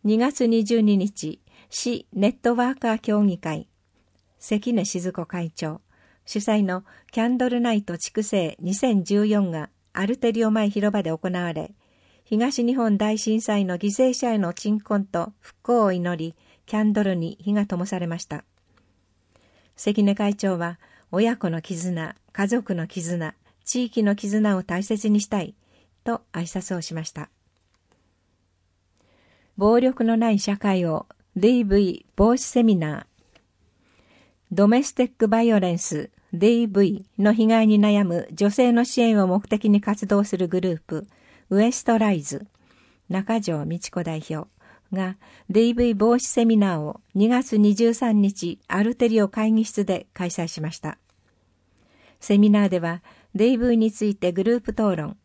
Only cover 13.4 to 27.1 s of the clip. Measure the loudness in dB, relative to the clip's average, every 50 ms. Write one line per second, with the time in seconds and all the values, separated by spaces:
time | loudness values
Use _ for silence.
13.4 | 0 0 0 0 0 -2 -2 -2 -4 -4 0 2 2 2 2 0 -2 -2 0 0
14.4 | -2 -2 -4 -6 -4 -4 -4 -4 -2 -2 -4 -4 -4 -4 -4 -6 -6 -6 -10 _
15.4 | _ -20 -20 _ _ 0 2 2 4 2 0 0 -2 -4 -4 -4 -6 -10 -10 _
16.4 | _ _ _ _ _ -6 -2 0 2 2 2 2 0 0 0 -2 -4 -6 -8 _
17.4 | -4 -2 -2 -2 -2 -2 -4 -6 -4 -4 -4 -6 -4 -6 -6 -8 -10 _ -12 -14
18.4 | _ _ _ _ _ _ _ _ _ _ _ _ _ _ _ _ _ _ _ _
19.4 | _ _ _ _ _ _ _ -6 -4 -2 0 2 2 2 2 0 0 -2 -2 -2
20.4 | -2 -2 -2 -2 -4 -6 -8 _ _ _ _ _ _ _ -2 0 0 0 -2 -2
21.4 | -4 -4 -4 -6 -8 -8 -10 -8 -6 -6 -6 -6 -8 -10 -12 _ _ _ _ -4
22.4 | -2 0 0 -2 -2 -4 -6 -6 -6 -8 -8 -10 -8 -6 -6 -6 -6 -8 -10 _
23.4 | _ _ _ _ _ -6 -4 -4 -4 -2 -2 0 0 0 0 -2 -4 -4 -2 0
24.4 | 0 0 0 -2 -2 -4 -6 -6 -4 -4 -4 -4 0 2 2 2 0 -2 -4 -4
25.4 | -4 -6 -12 _ _ _ _ _ _ _ _ _ _ -6 -6 -6 _ _ -8 -8
26.4 | -8 -6 -8 -10 -8 -6 -8 -8 -8 -8 -10 -10 -10 -10